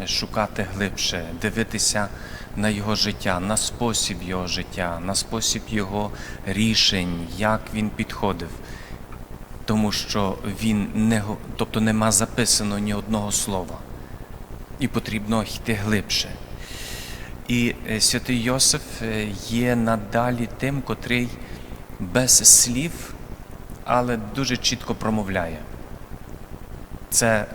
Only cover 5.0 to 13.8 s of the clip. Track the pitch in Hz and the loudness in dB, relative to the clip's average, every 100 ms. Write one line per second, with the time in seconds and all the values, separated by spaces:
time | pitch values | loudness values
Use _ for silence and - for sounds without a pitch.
5 | 90 98 - 113 - 110 - 107 95 101 | -2 -2 -2 -2 0 -2 -2 -2 0 -2
6 | 104 - - - - 101 110 107 - 98 | -2 -6 -10 -8 -4 2 4 4 4 2
7 | 90 87 85 87 107 110 - 110 107 - | 0 -2 -4 0 2 2 0 -2 -2 -2
8 | 110 - 101 85 82 - - - - - | -4 0 0 0 -4 -8 -12 -12 -12 -12
9 | - - - - - - - 110 107 - | -12 -12 -12 -14 -14 -10 0 2 4 0
10 | - 107 98 98 107 98 113 104 95 107 | -2 0 0 0 -4 -2 2 2 2 2
11 | 110 113 101 104 - - 110 110 110 110 | 4 4 0 -4 -6 -4 -2 2 4 4
12 | 110 107 113 - 113 - 104 101 104 104 | 6 4 2 2 2 2 2 0 0 -2
13 | 101 107 104 - - 95 76 - | 0 0 0 0 0 -2 -4 -8